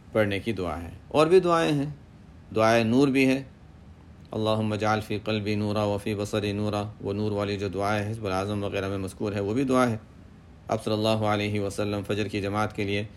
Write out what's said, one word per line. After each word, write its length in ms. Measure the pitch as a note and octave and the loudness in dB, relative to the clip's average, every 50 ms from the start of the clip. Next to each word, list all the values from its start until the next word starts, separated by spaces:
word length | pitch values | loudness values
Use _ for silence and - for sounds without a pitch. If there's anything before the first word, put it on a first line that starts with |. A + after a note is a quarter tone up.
| - - - | -12 -2 0
پڑھنے 260 | A2+ G#2+ G2+ G2 G2 | 2 2 2 0 -2
کی 140 | F#2+ A#2 G#2+ | -2 -4 -4
دعا 300 | F2+ F2+ E2+ D2+ D#2+ F2 | -4 -4 -4 -6 -6 -8
ہے۔ 60 | E2+ F2 - - - | -12 -14 -16 -10 -2
اور 180 | - C#3+ D#3 | 2 2 4
بھی 140 | D#3 F3+ F#3 | 6 6 6
دعائیں 320 | E3+ F3 E3+ E3 E3 D#3+ D3+ | 6 6 4 4 4 2 2
ہیں، 180 | C#3+ C#3 D3+ C#3+ - - - - - - - - - - - - | 0 0 -2 -6 -10 -16 -20 -20 -20 -20 -20 -20 -20 -16 -4 0
دعائے 300 | G#2+ A2 A2 A2+ A#2 A2+ | 2 4 6 6 4 4
نور 240 | A2 A#2 C3 C#3+ C#3 | 4 4 4 4 4
بھی 200 | B2+ C3+ C3+ C3 | 4 4 4 4
ہے، 140 | C3 C3+ C3+ - - - - - - - - - - - - - - - - - | 2 0 -2 -8 -16 -20 -20 -20 -20 -20 -20 -20 -20 -20 -20 -20 -20 -20 -14 -8
"اللہم 420 | - G#2+ A2 G#2+ A2 A2 A2 G#2+ G#2+ | -4 -2 0 2 2 2 0 0 0
اجعل 280 | G2+ G#2+ G#2+ G#2+ G#2+ | 0 0 2 0 0
فی 180 | G#2 - G#2+ G2+ G#2 | 0 -4 -6 -4 -2
قلبی 300 | - A2 G#2+ G2+ G#2 G#2+ | -2 -2 -2 0 0 0
نورا 300 | G#2 G#2+ G#2+ G#2 G#2+ G#2+ | 0 0 0 0 0 0
و 140 | G2+ G2+ G2+ | 0 0 -2
فی 160 | - A2+ A2 | -2 -4 -4
بصری 380 | G2 G#2 G2+ - G#2+ G2+ G#2 G2 | -4 -2 -2 -2 -2 0 -2 -2
نورا"، 300 | G#2 G#2+ G#2+ G#2 G#2 G#2 G#2+ G#2+ - | -2 -2 -2 -2 -2 -4 -6 -8 -8
وہ 120 | - G2 G2+ | -6 -4 -2
نور 180 | G#2 G#2+ G#2+ | -2 -2 -2
والی 260 | G#2 G2+ G#2 G2+ G2+ | -2 -2 -2 -2 -2
جو 120 | G2 G2+ G2+ | -2 -4 -4
دعا 300 | E2+ F#2+ G2+ G2+ G#2+ G#2+ | -2 -2 -2 0 0 0
ہے 120 | G2+ G#2 | -2 -4
حزب 160 | A2 A#2 A2 | -6 -6 -4
الاعظم 380 | G2 F#2 F#2 G2 G2+ G#2+ G#2 G2 | -4 -2 -2 -2 -2 -2 -2 -4
وغیرہ 240 | G2 G2 G2+ F#2+ G2 | -4 -4 -4 -4 -4
میں 100 | G2+ G2 | -4 -4
مذکور 340 | F#2+ F#2 - - A2+ G#2 G2+ | -6 -6 -6 -6 -4 -4 -2
ہے، 80 | G#2 | -2
وہ 140 | G2+ G2 G#2+ | -2 -2 0
بھی 100 | B2+ C#3 | 0 0
دعا 260 | C3 B2+ B2+ B2+ A#2+ | 2 2 2 2 2
ہے۔ 60 | A2 A2 - - - - - - - - - - - - - - | 0 -2 -6 -12 -20 -20 -20 -20 -20 -20 -20 -20 -20 -16 -6 -4
آپ 160 | - A2 - | -4 -2 -2
صلی 80 | A2 G#2+ | 0 0
اللہ 160 | G#2+ G#2+ A2 | 2 2 2
علیہ 520 | A2 A2 A2 G#2 G#2+ G#2 G#2 G#2 G2+ G#2 | 2 2 2 0 0 0 0 0 -2 -2
وسلم 400 | G2+ G2+ F#2+ - G#2+ G#2 G2+ G2+ F#2+ | -2 -2 -2 -4 -2 -2 -2 -4 -4
فجر 220 | - A2+ G2+ G#2+ G2 | -2 -2 -2 -2 -2
کی 140 | G2+ G#2 F#2+ | -4 -4 -2
جماعت 340 | G2 G2+ G#2 G#2+ G#2 - | -2 0 0 -2 -2 -2
کے 80 | - G#2 | -4 -4
لیے 200 | G2 G2+ G2+ G#2+ - - | -2 -2 -2 -4 -6 -10